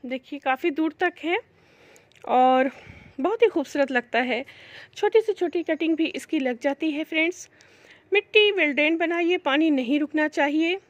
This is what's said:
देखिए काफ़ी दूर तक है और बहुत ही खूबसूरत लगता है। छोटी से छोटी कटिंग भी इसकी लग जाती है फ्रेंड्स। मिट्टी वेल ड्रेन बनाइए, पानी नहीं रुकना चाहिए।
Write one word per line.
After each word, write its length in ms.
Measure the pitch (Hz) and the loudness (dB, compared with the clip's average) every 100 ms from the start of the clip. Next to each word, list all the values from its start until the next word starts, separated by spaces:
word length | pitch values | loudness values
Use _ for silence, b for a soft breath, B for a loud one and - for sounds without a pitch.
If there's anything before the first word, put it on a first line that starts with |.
| 254 | -10
देखिए 340 | 254 - 285 | -10 -10 -8
काफ़ी 320 | 277 262 349 | -4 0 0
दूर 220 | 285 320 - | 0 -2 0
तक 140 | 359 349 | -4 -2
है 160 | 311 381 - b b b b b b b - | -4 -4 -4 b b b b b b b -2
और 460 | 247 254 262 262 B B B B B | 4 4 4 0 B B B B B
बहुत 220 | 277 453 | -4 2
ही 60 | 466 | 2
खूबसूरत 440 | 339 269 285 277 | 2 -4 -2 0
लगता 300 | 254 240 233 | 0 -2 -2
है। 240 | 247 233 277 B B B B - | -2 -4 -6 B B B B -4
छोटी 260 | 415 440 | 2 2
से 120 | 427 | 2
छोटी 300 | 381 349 349 | -2 -2 -2
कटिंग 320 | 320 311 320 320 | -4 -2 0 0
भी 100 | 320 | -2
इसकी 340 | - - 311 | -4 -4 -2
लग 200 | 262 240 | -2 -2
जाती 320 | 285 277 320 | -4 -2 -4
है 120 | 294 | -4
फ्रेंड्स। 460 | 311 320 330 359 - b b b b b b | -4 -2 -2 -4 -18 b b b b b b
मिट्टी 380 | 392 - 427 415 | -2 2 4 4
वेल 220 | 392 302 | 4 0
ड्रेन 240 | 269 302 330 | 2 2 2
बनाइए, 400 | 339 339 339 359 | 0 0 0 0
पानी 320 | 311 269 320 | 0 0 2
नहीं 280 | 277 233 285 | 0 0 -2
रुकना 280 | 294 302 302 | -2 -2 -2
चाहिए। 520 | 330 285 302 330 381 _ | 0 -2 0 -2 -4 _